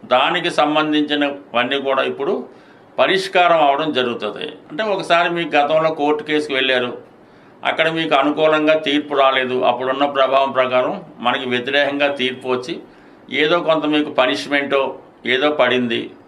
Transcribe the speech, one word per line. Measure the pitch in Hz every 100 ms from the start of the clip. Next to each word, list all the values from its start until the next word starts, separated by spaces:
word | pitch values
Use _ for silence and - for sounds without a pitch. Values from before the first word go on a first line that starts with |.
| -
దానికి | 127 147 175 170 156
సంబంధించినవన్నీ | 147 156 151 151 147 147 143 143 - 117 127 139 135
కూడా | 131 131
ఇప్పుడు | 127 139 247 247 - - - - -
పరిష్కారం | 135 185 185 185 175 165 143
అవడం | 139 156 127
జరుగుతుంది. | 127 113 104 - - - -
అంటే | 151 214 190
ఒకసారి | 160 170 175 170
మీ | 160 147
గతంలో | 147 156 160 156
కోర్టు | 147 151 147
కేసుకు | 151 151 131
వెళ్ళారు, | 131 127 120 - - - - - - - -
అక్కడ | - 160 165
మీకు | 156 147
అనుకూలంగా | 143 147 156 156 151 156 143
తీర్పు | 147 147 139
రాలేదు, | 135 131 131 127 -
అప్పుడున్న | 123 131 135 143 139
ప్రభావం | 131 135 135 127
ప్రకారం | 127 127 135 196 - - 120
మనకి | 135 127
వ్యతిరేకంగా | 123 123 139 139 143 143 -
తీర్పు | 131 131 131
వచ్చి | 123 - 170 - - - - - 135
ఏదో | 156 175 156
కొంత | 156 151 151
మీకు | 147 -
పనిష్మెంటో | 131 139 - 143 139 139 131 - - - 117
ఏదో | 131 147 151
పడింది | 123 127 120 117 - -